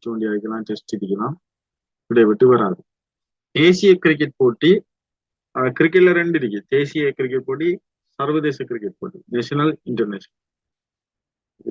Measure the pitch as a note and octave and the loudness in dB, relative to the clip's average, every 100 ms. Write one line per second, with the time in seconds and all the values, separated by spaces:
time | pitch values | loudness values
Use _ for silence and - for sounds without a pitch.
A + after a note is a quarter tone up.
0 | A#2+ A2+ A2 G#2 G#2+ A2 G#2+ G#2 - G#2 | -8 -6 -4 -4 -6 -8 -8 -10 -10 -8
1 | G2 G2 B2 E3 _ _ _ _ _ _ | -6 -4 -6 -8 _ _ _ _ _ _
2 | - A#2 G#2+ G#2+ B2+ A#2+ G2+ F2+ _ _ | 0 4 4 4 4 4 2 -6 _ _
3 | _ _ _ _ _ C#3 E3+ F3+ G3 F3+ | _ _ _ _ _ 2 4 4 4 4
4 | D#3+ D3+ C#3+ - B2+ A2+ D#3 G#3 - _ | 2 0 -2 0 0 2 2 2 -2 _
5 | _ _ _ _ _ C3 B2+ B2+ D#3+ F3+ | _ _ _ _ _ -4 -2 0 2 4
6 | F3+ E3+ E3+ D#3+ A#2+ G2+ - C3+ C#3 D#3 | 4 4 0 -2 -4 -6 -4 -2 -2 -4
7 | C#3+ C3+ C3 B2+ B2+ C3 E3+ F#3 _ _ | -4 -2 -4 -4 -6 -4 -2 -4 _ _
8 | _ - C#3 D#3 D3 C3 A#2+ A#2 G2+ - | _ -8 -4 -2 -2 -4 -8 -8 -10 -10
9 | F#2+ - - A#2+ A2+ C#3+ D#3 - - A#2 | -14 -14 -8 -6 -4 -2 -2 -4 -6 -4
10 | G#2 G2 - _ _ _ _ _ _ _ | -4 -6 -14 _ _ _ _ _ _ _
11 | _ _ _ _ _ _ A#2 | _ _ _ _ _ _ -10